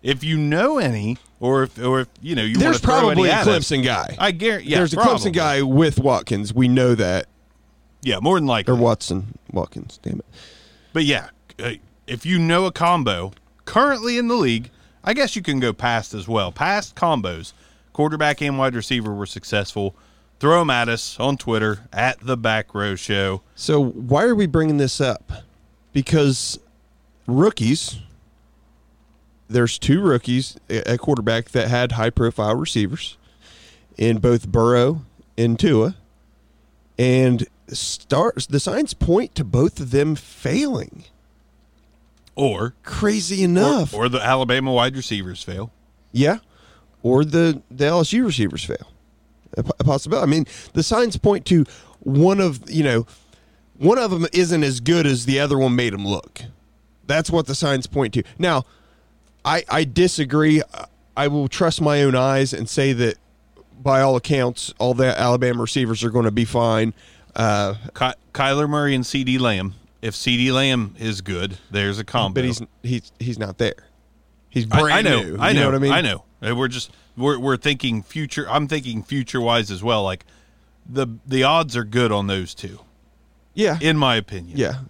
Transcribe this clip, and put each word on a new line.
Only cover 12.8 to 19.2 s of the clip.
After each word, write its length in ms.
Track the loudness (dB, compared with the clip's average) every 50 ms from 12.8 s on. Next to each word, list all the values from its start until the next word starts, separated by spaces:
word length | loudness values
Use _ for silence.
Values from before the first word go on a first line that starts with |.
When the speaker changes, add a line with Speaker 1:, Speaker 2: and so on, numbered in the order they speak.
| 0 2 2 2 0 -2 -2 -2 -4 -8 -10 -16 _ _ _ _ _
Speaker 1:
currently 520 | -2 0 2 2 2 2 0 -2 -2 -2 0
in 120 | 0 0
the 60 | 0
league, 340 | 2 2 2 0 -2 -4 -8 _ _ -20 _ _ _ -4
I 100 | -4 0
guess 220 | 0 0 -2 -2
you 60 | -6
can 180 | -4 -2 -2 0
go 140 | 0 0 -2
past 400 | -2 -2 0 0 -2 -4 -6 -12
as 140 | -12 -8 -2
well. 220 | -2 -2 -2 -2 -4
Past 420 | -4 -2 -2 -2 -2 -4 -8 -6
combos, 560 | -2 0 0 0 0 -2 -6 -8 -8 -12 -16 -20 _ _ _ _ _ _ _
quarterback 500 | _ 0 0 0 0 0 0 0 0 0
and 160 | -2 -4 -2 0
wide 180 | 0 -2 -2
receiver 380 | -4 -4 -2 -2 -2 -2 -4 -6
were 120 | -8